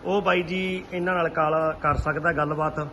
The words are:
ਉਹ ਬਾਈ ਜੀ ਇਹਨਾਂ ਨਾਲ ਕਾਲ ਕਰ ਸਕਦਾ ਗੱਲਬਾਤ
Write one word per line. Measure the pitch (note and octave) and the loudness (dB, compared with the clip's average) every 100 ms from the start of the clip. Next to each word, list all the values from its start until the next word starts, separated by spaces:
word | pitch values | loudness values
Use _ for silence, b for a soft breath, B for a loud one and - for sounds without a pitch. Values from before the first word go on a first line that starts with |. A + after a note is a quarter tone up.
ਉਹ | F3 G3+ | 0 0
ਬਾਈ | F#3+ F3+ | 2 2
ਜੀ | E3+ F#3 F#3 F#3 F#3 | 0 -2 -2 -4 -6
ਇਹਨਾਂ | F3+ F3 | -4 0
ਨਾਲ | F3+ E3 | 0 0
ਕਾਲ | D#3+ D#3 D#3+ D#3+ D#3 | 2 2 2 0 0
ਕਰ | D3+ C#3+ | 2 2
ਸਕਦਾ | D3+ D3+ D#3+ | 0 0 0
ਗੱਲਬਾਤ | D#3+ D3+ D3+ D#3 D#3 D3+ | 0 0 0 -2 -2 -8